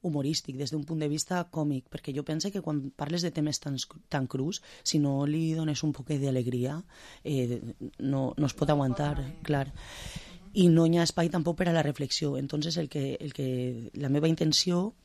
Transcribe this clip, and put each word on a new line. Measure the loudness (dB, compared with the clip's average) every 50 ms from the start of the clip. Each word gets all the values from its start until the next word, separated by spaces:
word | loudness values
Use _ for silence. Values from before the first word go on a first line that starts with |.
humorístic, | -2 -2 -2 0 0 0 -2 -2 -4 -6 -8 -6
des | -6 -4
d'un | -4 -6 -4
punt | -4 -4 -2
de | -2 -2
vista | -2 -2 -2 -2 -2 -4 -4 -4
còmic, | -2 -2 0 0 -2 -2 -6 _
perquè | -14 -12 -10 -6 -6
jo | -6 -4
penso | -2 -4 -2 -2 -2 -4
que | -4
quan | -4 -2 -4 -2 -4 -6
parles | -6 -6 -4 -4 -2 -2 -2
de | -2
temes | -2 0 -2 -2 -2 -4
tan, | -6 -6 -6 -6 -6 -10 -12 -20 -12 _
tan | -2 -2 -2 -2
crus, | -2 -2 -2 -2 -4 -8 _ -16 -20 -8 -6
si | 0 2 4
no | 4 4 2 2 2
li | 0 0 0 0 0 0 0
dones | 0 -2 -2 0 0
un | -2 -2
poquet | -2 -4 -4 -2 0
d'alegria, | 0 2 2 2 0 0 0 0 -2 -2 -2 -6 -8 -12 -20 -20 -20 -20 -20 -12 -6
eh, | -2 0 0 0 0 -2 -4 -6 -10 -10 -10 -12 -12 -10 _
no, | -2 -2 0 0 0 -2 0 0
no | 0
es | 0 2 0
pot | 2 2
aguantar, | 4 4 4 2 2 0 0 0 0 -2 -4 -6 -8 -10 -2
clar. | 0 0 0 0 -2 -6 -14 -14 -14 -14 -12 -12 -12 -12 -12 -14 -14 -20 -20 -20 -6 4
I | 6 8 8 10
no | 8 8 6
hi | 6 4
ha | 4
espai | 2 2 2 0 2
tampoc | 2 0 0 0 0 2
per | 2 2
a | 4
la | 2 2
reflexió. | 2 0 -2 -4 -4 -2 -2 0 0 0 -2
Entonces, | -4 -2 -2 -2 -2 -2 -2 -2
el | -4 -4
que, | -2 -4 -2 -2 -4 -4
el | -6 -10 -6
que, | -4 -2 -2 0 -2 -2 -2 -4 -6 -10 -10 _
la | -6 -2 0
meva | 2 4 4 4
intenció | 4 4 4 2 4 4 2 4 2 2 2 0 -4 _